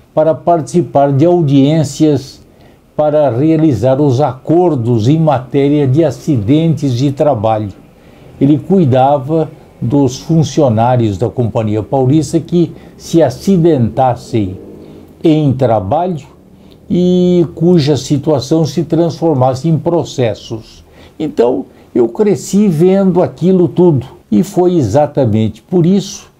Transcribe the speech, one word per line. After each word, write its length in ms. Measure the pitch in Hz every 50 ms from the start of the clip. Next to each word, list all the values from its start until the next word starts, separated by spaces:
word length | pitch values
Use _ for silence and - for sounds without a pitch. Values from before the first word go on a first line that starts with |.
| _ _ -
para 220 | 156 156 160 151
participar 760 | 120 - 175 170 165 135 123 - 180 143 - - 143 139 143
de 140 | 139 131 160
audiências, 1200 | 175 175 180 165 135 143 139 135 143 156 160 143 - - - 156 151 147 127 127 - - - - _ _ _ - - _ _ _ _ -
para 360 | - 151 151 147 151 147 135
realizar 680 | 113 120 147 160 160 156 156 160 131 95 107 131 135 131
os 220 | 151 143 123 123
acordos 880 | 147 131 123 - - - 156 175 180 175 151 131 110 120 123 113 104 123
em 100 | 156 165
matéria 680 | 160 156 139 123 127 - - 143 139 143 147 147 143
de 180 | 127 127 156 165
acidentes 880 | 151 - - - - 147 117 98 98 143 156 165 165 147 - 143 139 123
de 200 | 117 139 143 139
trabalho. 580 | - 156 147 139 107 101 110 110 110 107 98 - - - - - - _ - - - - - - -
Ele 200 | 139 139 151 147
cuidava 920 | - - 190 196 175 127 127 131 127 135 147 143 123 143 160 160 156 156 - - - - - -
dos 380 | 139 117 147 143 139 120 131 -
funcionários 960 | - - 160 165 147 - - 160 147 127 107 110 117 123 127 123 117 107 98
da 140 | 90 123 104
Companhia 520 | - - 120 107 - 120 110 107 104 110 101
Paulista 560 | - 147 135 131 127 143 160 147 156 - 165
que 340 | - - 175 175 165 - - - - - - -
se 240 | - - - 165 156
acidentassem 1400 | 127 127 - - 196 196 175 160 170 156 131 117 104 - - 131 127 113 - - - - 113 101 92 95 92 - - - - - - - - - - - - -
em 260 | 170 151 156 151 139 127
trabalho 720 | 127 131 113 113 107 95 95 139 156 175 185 175 143 - - - - - - - - - - - - - -
e 560 | - 175 180 180 180 180 180 180 180 175 165 - -
cuja 420 | - 156 175 180 170 135 147 151
situação 720 | - - - 151 131 127 160 151 131 - - 160 160 160
se 180 | - - 175 160
transformasse 840 | - 160 156 170 165 165 - 170 165 151 127 127 131 127 127 -
em 120 | 165 160 139
processos. 1040 | - 170 170 165 147 - - - 123 110 101 - - - 117 110 110 - - - - - - - - - _ -
Então, 460 | 156 147 - - - 123 131 - - - - - - - -
eu 120 | 123 120
cresci 640 | 113 - - 214 208 185 127 - - - 196 214 202
vendo 540 | 165 147 175 185 190 196 196 190 170 185 170
aquilo 440 | 131 - - 156 185 190 180 175
tudo 480 | - - - 180 175 151 127 - - - - _ -
e 140 | 214 202 185
foi 320 | - - 175 180 180 180
exatamente 880 | 170 131 98 95 143 151 147 - 151 135 113 104 110 110 107 110 - _
por 240 | - 180 180 160
isso 400 | 175 196 202 - - - - - - _ _